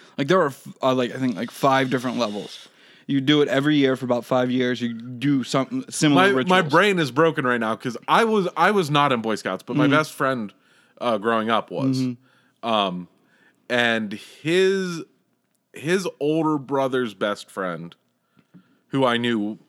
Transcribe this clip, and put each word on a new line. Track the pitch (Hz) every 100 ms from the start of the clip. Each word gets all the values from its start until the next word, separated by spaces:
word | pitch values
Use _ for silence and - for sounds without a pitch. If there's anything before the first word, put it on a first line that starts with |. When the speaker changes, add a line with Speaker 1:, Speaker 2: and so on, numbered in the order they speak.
| - -
Speaker 1:
Like, | 143
there | 185
are, | 151
f-, | 127 - -
uh, | 131
like, | 127 123
I | -
think, | 131
like, | 92 120
five | - 143 135 131
different | 131 123 117
levels. | 110 104 90 - - _ _ - -
You | 139
do | 135 151
it | 143
every | 135 143
year | 151 131 131
for |
about | 127 120
five | 110 127 127
years. | 127 123 120
You | 120
do | 113 120 123 139 139
something | 117 139 127 127 -
similar | - 156 143
Speaker 2:
My, | 190
Speaker 1:
rituals. | 131 175
Speaker 2:
my | 185
brain | 165 160 208 185
is | 143
broken | 123 165 151
right | 131 120
now | 110
'cause | 110 170 - -
I | 165
was, | 226 214 175 156
I | 180
was | 208 151
not | 147 143
in | 123
Boy | 113
Scouts, | 104 104 92
but | -
my | 127 131
Speaker 1:
Mm. |
Speaker 2:
best | 143 151
friend, | - 139 127 101 - _ _ _ -
uh, | 120 107
growing | 110 113 110
up | 110 -
was. | 85 135 131
Speaker 1:
Mm-hmm. | 127 120 _ _ _ _ 117
Speaker 2:
Um, | 110 98 90 87 _ _ _ _ _ -
and | 120 120 113 107
his, | 104 - - 151 180 190 196 185 170 - _ _ _ _ _ _
his | - 123 190 175 -
older | 147 160 156 151
brother's | 127 139 135 127 120
best | 95 107 104 -
friend, | - 92 82 85 - _ _ _ _ _ - _ _ -
who | 139 127
I | 117
knew | 120 117 104 110